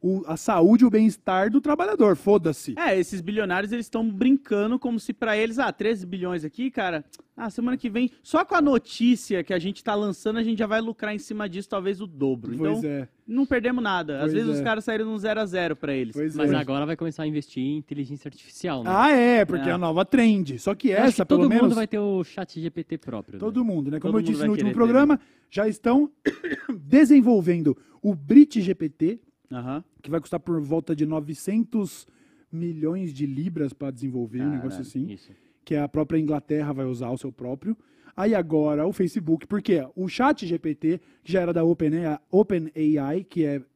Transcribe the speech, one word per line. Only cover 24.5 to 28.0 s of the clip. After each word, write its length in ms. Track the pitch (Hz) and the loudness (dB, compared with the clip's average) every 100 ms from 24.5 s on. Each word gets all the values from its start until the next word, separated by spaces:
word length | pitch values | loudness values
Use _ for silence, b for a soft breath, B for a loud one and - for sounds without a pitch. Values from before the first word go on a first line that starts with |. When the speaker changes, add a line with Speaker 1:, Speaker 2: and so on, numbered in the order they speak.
Speaker 1:
último 160 | 208 208 | 0 0
Speaker 2:
querer 20 | |
ter, 60 | 196 | 2
Speaker 1:
programa, 360 | 233 247 294 294 | 4 6 6 4
Speaker 2:
né? 40 | b b b | b b b
Speaker 1:
já 180 | - 214 | -4 -2
estão 420 | 208 - 254 294 _ | -2 2 4 2 _
<coughs> 680 | - - 359 285 - 220 143 | -6 -6 -8 -8 -8 -12 4
desenvolvendo 840 | 262 285 285 240 226 170 175 151 127 b b | 6 8 8 8 4 4 2 2 0 b b